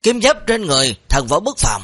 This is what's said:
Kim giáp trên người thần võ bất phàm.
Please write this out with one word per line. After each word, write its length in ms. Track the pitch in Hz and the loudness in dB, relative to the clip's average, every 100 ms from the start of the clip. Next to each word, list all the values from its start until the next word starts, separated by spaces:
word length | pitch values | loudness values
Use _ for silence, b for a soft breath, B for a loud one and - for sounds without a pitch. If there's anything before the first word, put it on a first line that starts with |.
Kim 180 | 220 240 | 0 2
giáp 260 | 240 302 - | 2 2 0
trên 180 | 226 190 | -2 0
người 300 | 135 135 101 _ | 0 0 -4 _
thần 180 | 143 120 | -2 2
võ 120 | 147 | -2
bất 180 | 220 285 | -2 -2
phàm. 240 | - 101 | -2 -2